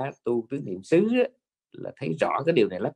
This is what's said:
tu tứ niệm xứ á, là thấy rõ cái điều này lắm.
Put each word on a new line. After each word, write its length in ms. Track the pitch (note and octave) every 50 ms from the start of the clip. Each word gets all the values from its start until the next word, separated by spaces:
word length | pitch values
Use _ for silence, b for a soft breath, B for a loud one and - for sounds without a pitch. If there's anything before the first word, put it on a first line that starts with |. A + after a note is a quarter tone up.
| C3 C#3 C#3 - _
tu 240 | A#2+ A#2+ A#2 A2+ -
tứ 100 | C#3 C#3 C#3
niệm 200 | A#2 F2+ F#2 G2
xứ 240 | - D#3+ E3+ G#3 A3+ B3 B3+ B3
á, 60 | B3 - _ _ _ _ _ _ _
là 200 | - - - - - -
thấy 180 | - D#2+ E2 D#2
rõ 240 | - E2+ D#2 G#2 C#3
cái 80 | E3 E3+
điều 140 | C3+ G#2 F2+
này 120 | F#2 F2+
lắm. 140 | G#2+ D3 C#3+